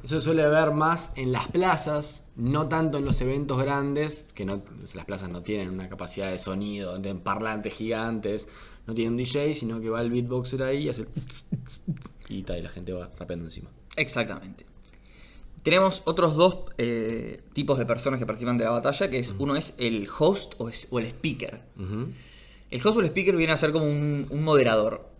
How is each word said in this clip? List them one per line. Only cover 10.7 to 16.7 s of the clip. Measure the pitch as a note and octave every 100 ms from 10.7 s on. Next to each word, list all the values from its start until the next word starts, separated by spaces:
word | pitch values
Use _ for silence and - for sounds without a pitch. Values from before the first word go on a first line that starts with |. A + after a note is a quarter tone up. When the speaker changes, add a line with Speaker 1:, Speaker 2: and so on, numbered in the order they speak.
| C#3 D3
Speaker 1:
y |
hace | A#2+ A2 - - - - - - - - - - - -
y | G2
ta, | F#2+ F2
y |
la | E2+
gente | F#2 F2+
va | F2+ F2 -
rapeando | F2 E2+ E2
encima. | - - - - -
Speaker 2:
Exactamente. | D3+ B2 G#2+ F2+ F#2+ - - - - - - - - - - -
Tenemos | E3 F3 F#3+ F#3 -
otros | E3 E3+ D3+
dos, | F#3 F#3 -